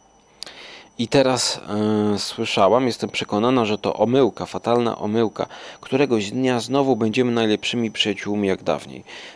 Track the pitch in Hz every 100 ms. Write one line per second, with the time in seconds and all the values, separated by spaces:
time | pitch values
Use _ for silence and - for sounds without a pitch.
0 | _ _ _ _ - - - - - -
1 | 113 139 131 123 - - - 104 107 107
2 | 104 101 - - 113 - 95 117 127 -
3 | 110 - - 104 117 131 107 104 101 -
4 | 110 131 117 - 90 98 - 120 117 -
5 | 104 113 110 - - - - - - 131
6 | 139 113 101 123 131 123 117 135 135 113
7 | 110 113 123 117 110 104 - 123 113 -
8 | 107 98 104 104 98 92 98 73 69 65
9 | - - -